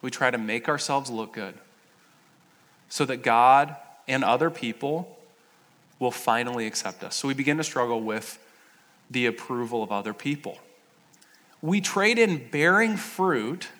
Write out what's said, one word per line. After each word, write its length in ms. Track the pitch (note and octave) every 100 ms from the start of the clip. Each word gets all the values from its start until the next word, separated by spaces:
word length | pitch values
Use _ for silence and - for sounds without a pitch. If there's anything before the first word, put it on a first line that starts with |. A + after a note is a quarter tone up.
We 80 | B2+
try 220 | A#2+ C3+
to 80 | B2
make 280 | G#2+ A2+ B2
ourselves 440 | D3 - C#3 C3+
look 200 | A2+ G#2+
good 200 | - G2 - - _ _ _ _ _ _ _ _ _ _ _ _
so 160 | - C#3+
that 120 | C3
God 580 | B2 A#2 B2 C3+ D3 D3+ - - -
and 160 | C3+
other 260 | A#2+ B2 E3
people 680 | D#3+ A#2+ A2+ C#3 D#3 F3+ - - _ _ _ _ _ _ _
will 100 | B2+
finally 560 | - - A#2 A#2+ B2 A2
accept 380 | - F#2+ F#2
us. 120 | F#2+ -
So 120 | C#3
we 80 | C3+
begin 220 | C#3 D3+
to 60 |
struggle 380 | D#3 - A#2+ A#2
with 380 | A2 A2 A2 - - _ _ _ _ _ _
the 160 | B2+ A#2+
approval 560 | A#2 - B2 A#2+ A#2+
of 80 | G#2+
other 200 | G#2 G2+
people. 460 | G#2 C#3+ C#3+ G2+ F#2 - _ _ _ _ _ _ _ _ _
We 200 | D#3 G3+
trade 360 | F#3 - G3+ A#3
in 320 | A3 E3 B2+
bearing 480 | D3 D#3+ F#3+ A3+ G#3
fruit 720 | - - F#3+ C#3 A2 F3 - -